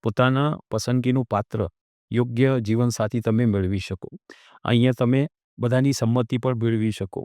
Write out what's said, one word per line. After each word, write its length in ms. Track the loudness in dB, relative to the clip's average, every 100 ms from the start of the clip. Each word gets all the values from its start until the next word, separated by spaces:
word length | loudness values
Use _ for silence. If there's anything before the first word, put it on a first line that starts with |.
પોતાના 460 | -2 2 2 2 0 -4 _
પસંદગીનું 560 | -6 0 0 2 0 0
પાત્ર, 380 | -4 -2 -4 -4 _ _ _ _
યોગ્ય 480 | -2 -2 2 2 2
જીવનસાથી 600 | 0 0 0 0 -2 -2
તમે 240 | 0 2 2
મેળવી 340 | 2 0 -2
શકો. 280 | -4 -10 -12 -18 _ -20 -20 -10
અહીંયા 360 | 0 2 2 2
તમે 220 | 2 2 0 _ _ -6
બધાની 360 | 0 2 2
સંમતિ 460 | 0 0 0 0 -2
પણ 240 | -2 0
મેળવી 280 | 0 0 -2
શકો. 300 | -2 -8 -8